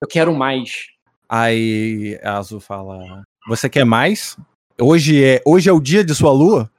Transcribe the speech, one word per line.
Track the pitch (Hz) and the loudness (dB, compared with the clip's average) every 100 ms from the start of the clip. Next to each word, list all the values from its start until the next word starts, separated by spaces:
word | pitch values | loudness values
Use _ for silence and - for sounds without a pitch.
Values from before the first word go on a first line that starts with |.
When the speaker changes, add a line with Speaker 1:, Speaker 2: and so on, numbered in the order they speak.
Speaker 1:
Eu | - | -6
quero | 165 170 | -2 0
mais." | 151 131 131 117 - - _ _ _ - | 0 -2 -4 -8 -14 -18 _ _ _ -8
Speaker 2:
Aí | 113 117 113 113 110 110 110 104 - | -2 0 0 -2 -2 -4 -6 -10 -10
a | 104 101 | -8 -8
Azul | 95 104 | -10 -14
fala, | - 98 95 95 92 95 98 _ - | -16 -16 -14 -18 -20 -20 -20 _ -8
"Você | 113 131 | -6 -4
quer | 143 | 0
mais? | 123 113 156 208 - - - _ _ - | 2 2 0 -2 -10 -18 -20 _ _ -2
Hoje | 123 165 147 147 | 2 2 4 4
é, | 135 127 | 4 2
hoje | 147 180 180 | 4 4 4
é | |
o | 170 | 2
dia | 131 190 | 2 0
de | 180 | 0
sua | 143 160 | 0 2
lua?" | 135 165 185 110 | 4 4 2 -2